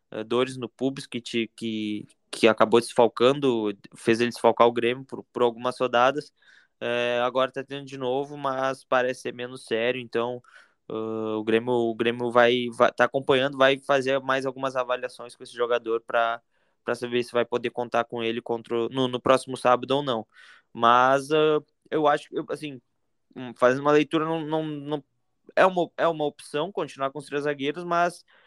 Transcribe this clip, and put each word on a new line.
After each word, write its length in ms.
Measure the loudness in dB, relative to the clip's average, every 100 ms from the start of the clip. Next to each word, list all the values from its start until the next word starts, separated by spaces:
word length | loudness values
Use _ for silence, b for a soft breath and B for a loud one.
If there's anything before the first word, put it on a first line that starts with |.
| _
é, 120 | -12
dores 320 | -2 0 0 -4
no 120 | -12
pubis 380 | -4 -4 -4 -10
que, 120 | -10
te, 320 | -6 -4 -4 -6
que, 520 | -6 -4 -4 -6 -10 _ _
que 180 | 4 4
acabou 320 | 6 4 4
desfalcando, 960 | 4 2 2 4 2 4 0 0 -2 -6 -14 -4
fez 260 | 0 2
ele 80 | 0
desfalcar 380 | 2 2 4 4
o 40 |
Grêmio 320 | 2 -2 -4 -10
por, 180 | -18 -10
por 80 | 0
algumas 360 | 0 0 -6 -4
rodadas. 520 | 0 4 2 2 -8 b b b b _
É, 400 | -4 -2 -2 -2
agora 280 | 0 0 -2
tá 120 | -4
tendo 220 | -12 -12 -12
de 120 | -6
novo, 400 | -4 -4 -4 -6
mas 460 | -4 -2 -4 -4
parece 380 | _ 0 0 -4
ser 120 | -10
menos 320 | -10 -12 -12 -6
sério, 360 | -2 -2 -2
então, 400 | -4 -4 -4 -6 b b b _ -12
é, 40 |
o 500 | -8 -6 -6 -4 -4
Grêmio, 280 | 0 0 2
o 240 | 0 0 0
Grêmio 360 | -2 -2 0
vai, 360 | 4 4 4 -2
vai 200 | 2 2
tá 140 | 4 0
acompanhando, 520 | 0 2 2 2 4
vai 200 | 4 4
fazer 400 | 0 0 2 -2
mais 260 | 0 -2 -4
algumas 300 | -6 -6 -4
avaliações 600 | -4 -4 -6 -12 -18 -18
com 80 |
esse 100 | -14
jogador 480 | -4 -2 0 -2 -4
pra, 400 | -2 0 0 -4 _ _ _ _
pra 100 | -6 -6
saber 280 | -2 -2
se 80 | 0
vai 140 | -2 0
poder 240 | -2 -4
contar 340 | -6 -2 -2
com 200 | -2 -4
ele 180 | -4 -4
contra 340 | -4 -6 -4 -4
o, 140 | -2
no, 180 | -2 -2
no 120 | 0
próximo 360 | 2 2 0 -2
sábado 360 | 2 2 0
ou 120 | -2
não. 240 | -2 -6 -8 b b b _
Mas, 580 | 0 4 6 6 4 2
é, 280 | 2 2 0 -4 _ _
eu 180 | 0 2
acho 200 | 0 -2
que, 60 | -8 -8
assim, 320 | -8 -10 -14 _ _ _ _ _ -14
hum, 180 | -14 2
fazendo 260 | 4 4
uma 100 | 4
leitura, 340 | 4 4 0 -2
não, 160 | -4
não, 220 | -4 -4
não, 400 | -4 -8 -6 -8 -8 _ _ _ -2 4
é 100 | 4
uma, 240 | 2 -4 0
é 100 | -2
uma 180 | 0 -4
opção 460 | -6 -8 -6 -4
continuar 400 | -6 -8 -6 -6
com 80 | -6
os 60 | -8
três 180 | -4
zagueiros, 400 | -4 -4 -4 -6
mas 400 | -2 0 0 -2 b b